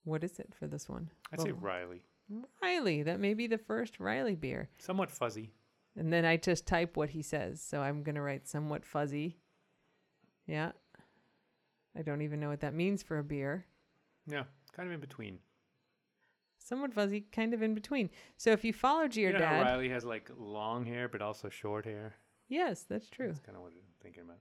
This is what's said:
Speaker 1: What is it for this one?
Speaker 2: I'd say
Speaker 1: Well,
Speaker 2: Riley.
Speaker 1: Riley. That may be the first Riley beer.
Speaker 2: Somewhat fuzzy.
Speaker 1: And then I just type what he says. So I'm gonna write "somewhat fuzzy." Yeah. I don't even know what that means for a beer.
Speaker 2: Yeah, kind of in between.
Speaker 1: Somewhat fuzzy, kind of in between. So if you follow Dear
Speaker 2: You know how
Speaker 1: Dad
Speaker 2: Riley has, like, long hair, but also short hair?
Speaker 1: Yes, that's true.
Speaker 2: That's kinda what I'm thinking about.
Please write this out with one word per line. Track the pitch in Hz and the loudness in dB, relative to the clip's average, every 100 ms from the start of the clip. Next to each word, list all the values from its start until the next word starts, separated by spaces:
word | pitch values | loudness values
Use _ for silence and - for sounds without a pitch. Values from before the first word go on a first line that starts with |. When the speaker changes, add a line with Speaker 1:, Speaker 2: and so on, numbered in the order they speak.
Speaker 1:
What | 160 156 | -2 -2
is | 165 - | -2 -6
it | - - | -14 -8
for | 151 | -8
this | 147 - | -8 -8
one? | 123 165 - - | -8 -8 -12 -12
Speaker 2:
I'd | 151 | -4
say | 165 | -2
Speaker 1:
Well, | 180 | -2
Speaker 2:
Riley. | 101 90 90 90 _ _ _ 214 254 _ | -2 -4 -6 -10 _ _ _ -12 -12 _
Speaker 1:
Riley. | 370 359 240 151 | 0 2 4 2
That | 147 180 | 2 2
may | 202 | 2
be | 214 233 | 2 2
the | 226 | 0
first | 220 220 226 - | 0 -2 -2 -4
Riley | 185 233 254 185 | -2 2 2 0
beer. | 143 127 - - | 0 -2 -6 -10
Speaker 2:
Somewhat | - 190 180 | -4 0 0
fuzzy. | - 120 107 110 _ _ _ _ - | 0 -2 -2 -10 _ _ _ _ -4
Speaker 1:
And | 160 | 2
then | 170 165 | 6 6
I | 165 | 6
just | 175 170 - | 4 2 4
type | 175 170 160 | 2 2 0
what | 151 | 0
he | 151 | -2
says. | 151 151 92 156 | -2 -2 -2 -4
So | - 151 | -6 -2
I'm | 139 147 | 0 -2
gonna | 147 147 | -2 -2
write | 143 139 - | -2 -4 -4
"somewhat | 147 151 147 - | -4 -2 -2 -2
fuzzy." | 151 147 143 160 165 _ _ _ _ _ _ _ _ _ _ - | 0 0 0 -4 -6 _ _ _ _ _ _ _ _ _ _ -6
Yeah. | 151 160 - _ - - _ _ _ _ _ _ _ _ - | -2 -2 -6 _ -20 -20 _ _ _ _ _ _ _ _ -8
I | |
don't | 156 143 | -4 -2
even | 151 147 | -2 -2
know | 147 | -2
what | 147 | -2
that | 147 | -2
means | 156 185 202 | 2 2 2
for | - 156 | 0 -2
a | |
beer. | 147 147 139 160 180 _ _ _ _ _ - | 0 -2 0 -2 -6 _ _ _ _ _ -6
Speaker 2:
Yeah, | 147 143 - _ | -6 -6 -12 _
kind | - 180 | -10 -8
of | |
in | 170 | -6
between. | 143 - 107 92 _ _ _ _ _ _ _ _ _ _ _ _ | -10 -10 -10 -10 _ _ _ _ _ _ _ _ _ _ _ _
Speaker 1:
Somewhat | - 247 277 | -6 -2 -2
fuzzy, | 220 202 208 | 0 2 0
kind | 208 - 226 | -4 0 2
of | 233 | 2
in | 220 | 2
between. | 214 208 285 196 - - _ | 0 0 0 0 -4 -20 _
So | - | 6
if | 214 | 6
you | 233 | 4
follow | - 262 302 311 | 2 4 6 4
Dear | 220 196 | 4 4
Speaker 2:
You | 190 | 6
know | 160 | 6
how | 156 | 6
Speaker 1:
Dad | 127 | 6
Speaker 2:
Riley | 127 131 | 6 2
has, | 127 120 | 0 -2
like, | 110 - - | -4 -6 -12
long | 104 104 107 120 120 | -6 -2 0 0 -2
hair, | 120 123 | -2 -4
but | 110 | -2
also | 104 107 104 | -4 -4 -8
short | - 107 104 110 | -6 -4 -2 -4
hair? | 107 107 - _ _ _ | -8 -10 -14 _ _ _
Speaker 1:
Yes, | 269 349 180 | 0 0 -2
that's | - 208 220 | -4 -6 -6
true. | - 247 | -6 -6
Speaker 2:
That's | 156 | -6
kinda | - 95 | -10 -16
what | 90 | -16
I'm | 85 98 82 | -18 -20 _
thinking | 101 85 | -20 -18
about. | 85 85 | -18 -20